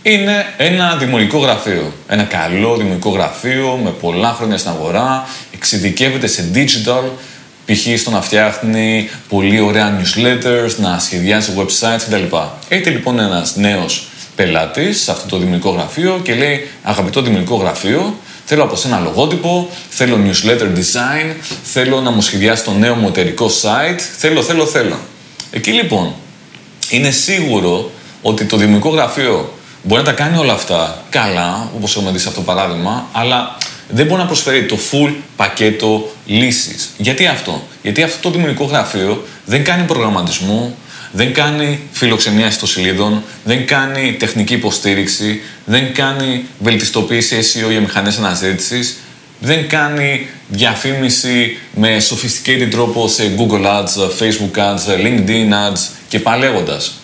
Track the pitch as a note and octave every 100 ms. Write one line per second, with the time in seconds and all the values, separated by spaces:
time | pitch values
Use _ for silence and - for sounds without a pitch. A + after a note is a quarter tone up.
0 | G#3+ G#3 G3 G3+ G3+ - D#3 F3+ F3 D#3+
1 | C3 A#2+ G#2+ D3+ C3+ G#2+ G#2+ F2 D2+ -
2 | - G#2 G#2 F2+ E2 F#2 A2+ A#2 G2+ F2+
3 | G#2 F#2+ D2+ - A#2+ C3 C3+ B2+ G#2 E2
4 | F2 F2 A2+ A#2 A2+ F#2+ F2+ D#2+ D#2+ F#2
5 | C3 C3 C3 - - - - G2+ F#2+ F2
6 | C3 C3 A2+ - E2+ G#2 D3 A#2 G#2+ B2+
7 | B2+ - - - - - - G#2 A#2+ A#2
8 | A#2+ G#2 F2+ G#2 G#2+ G#2+ A2+ A2 A2 A2
9 | G#2 - - G2+ G2 A2 G#2 G#2+ G#2 G2+
10 | F2+ G#2+ B2 A#2+ B2+ A#2+ A#2 G#2+ F#2+ F2
11 | - F2+ F2+ G#2+ G#2 F#2+ F#2 - A2+ A2+
12 | A2 G#2 F2 E2 D#2 - - F#3+ F3+ A#2+
13 | B2+ A#2+ G#2 F2+ E2+ G2+ G2+ G2 E2+ -
14 | - - - - F#2 D#2+ D#2+ - F3+ G3+
15 | - E2 - F#2+ F2+ F2+ G2 F2 - -
16 | F3+ F#3 F3 A#2 D3 C#3+ - - - G#2
17 | F#2 A2+ B2 G2 F2+ A2+ F#2 D#2+ F#2+ C#3
18 | G3+ G#3+ - - - D3+ B2 - C3 G#2+
19 | E2+ F#2 D3+ E3+ E3+ F3+ F3+ - - -
20 | B2 A2+ G2+ F#2 G#2+ A#2+ G#2 F2 F2+ B2
21 | B2 D3+ D#3+ D3+ - - - C3 B2+ C3
22 | B2+ A2 G#2 G2+ G#2+ A2+ - G2+ A#2 A#2
23 | G2+ F2+ F2 D#2+ A2+ - G#2+ A#2 D#3 F3+
24 | - - D#3 D#3+ C3+ E3 D3+ C#3+ G#2+ D2
25 | - - - - - - - A3+ F#3 G2+
26 | F2 - - - - - - - - A#2+
27 | C#3 C3 - G3 D#3 G#2+ F2 F2+ - -
28 | - - A2+ G#2+ G#2 A2 G#2 G#2 D#3 D#3
29 | B2+ - B2+ F#2 - - - - F#2 A#2
30 | D3 A#2+ D3 E3+ C#3 G2+ - F2 D#2+ -
31 | - C#3+ A2 F2+ F2 G2 A2+ A2+ G#2 G#2
32 | G2 F#2 F#2 F#2 F2+ F#2 F#2+ E2+ F2+ A#2+
33 | - A2+ A#2+ B2 B2 - - - - A2+
34 | D3+ F#3 F3+ D#3 C#3 C3+ A2 G#2+ - C#3+
35 | C#3+ D3 - - G2 - G#2+ G#2 A2 G#2+
36 | G#2+ - - G#2+ B2+ - - - - -
37 | G#2+ C3+ F3+ C3+ - D#2+ - - G#2 G#2
38 | E3 - F#3 E3+ D#3+ C3+ C#3 C#3+ G#2 G2+
39 | F#2+ A#2 - - - C3 D3 F3+ E3+ D#3+
40 | A2 G2 F2 - F#2 A2 A#2+ - - -
41 | - F#2 B2+ D#3 D3 D3+ D3 D3 - -
42 | B2 A2 A2+ G#2 A2 G#2 G2+ F#2+ F#2 F#2+
43 | G#2 G#2+ - - G#2+ B2+ B2+ C#3+ C3+ C3+
44 | C3 G#2+ A2 A2+ G#2 A#2+ G#2+ - G2+ G2
45 | G2 - G#2 G#2 - - - A#2+ C3 -
46 | C3+ C#3 C3 B2 - - G#2+ G#2+ - A#2
47 | G#2 A#2 A#2 A2+ A2 A#2 A2 G#2+ G2+ G#2
48 | G2 A2 G2+ F2+ F#2+ F#2 - B2 A#2+ -
49 | - - - - A#2 D#3+ C#3+ D#3 D3 D3
50 | C#3+ C3+ - - - G2+ A#2+ G#2+ C3+ C3+
51 | C3 A#2+ B2+ B2 A2+ A2+ - - A2 G#2+
52 | G#2+ A#2 B2 - - C3 A#2+ A2+ A#2 A#2
53 | A2+ - G#2+ G2 A2+ G2+ G2+ G2+ G2 G2+
54 | F#2+ F#2 A2 G#2 G2 G#2+ G2+ G2 F#2+ F#2
55 | G#2+ A#2+ F#2+ A2+ A2 G2+ G#2 F#2+ - -
56 | - A2 A#2 A#2 C3+ G#2+ F2 D2 - -